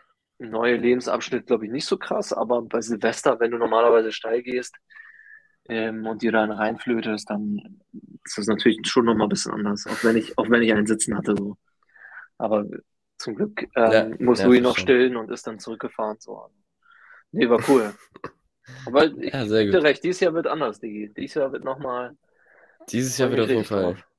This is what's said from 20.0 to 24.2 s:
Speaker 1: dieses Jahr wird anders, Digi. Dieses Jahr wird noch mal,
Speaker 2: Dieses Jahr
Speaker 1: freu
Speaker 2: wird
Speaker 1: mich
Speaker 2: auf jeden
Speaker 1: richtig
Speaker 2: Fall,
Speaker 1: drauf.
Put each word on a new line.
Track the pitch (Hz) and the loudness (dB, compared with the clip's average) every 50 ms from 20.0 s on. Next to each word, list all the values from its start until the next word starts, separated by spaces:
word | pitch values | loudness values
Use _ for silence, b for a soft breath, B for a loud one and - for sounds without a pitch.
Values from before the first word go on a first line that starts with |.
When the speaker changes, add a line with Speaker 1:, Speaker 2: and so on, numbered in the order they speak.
| - | -2
Speaker 1:
dieses | 175 175 - | -4 -2 0
Jahr | 190 170 160 | 0 0 0
wird | 170 143 - | 0 -2 -2
anders, | 151 156 143 113 104 - | -2 -2 -4 -4 -4 -6
Digi. | - 110 104 104 107 104 - | -10 -10 -10 -10 -12 -12 -10
Dieses | - 135 131 - | -10 -10 -6 -4
Jahr | 156 135 135 | -4 -4 -4
wird | 135 - - | -4 -6 -8
noch | 135 131 139 | -8 -8 -8
mal, | 143 131 123 123 123 117 101 _ _ b b b b b b b b b b b b - | -8 -8 -6 -8 -8 -10 -14 _ _ b b b b b b b b b b b b -6
Speaker 2:
Dieses | - 117 131 131 123 - | -4 -4 -4 -2 0 0
Jahr | 147 135 | 0 2
Speaker 1:
freu | |
Speaker 2:
wird | 120 - | 2 2
Speaker 1:
mich | |
Speaker 2:
auf | 110 120 | 2 2
jeden | 127 110 104 | 2 0 0
Speaker 1:
richtig | |
Speaker 2:
Fall, | - 107 98 92 90 92 | -2 -2 -2 -2 -2 -4
Speaker 1:
drauf. | - - _ _ _ | -6 -12 _ _ _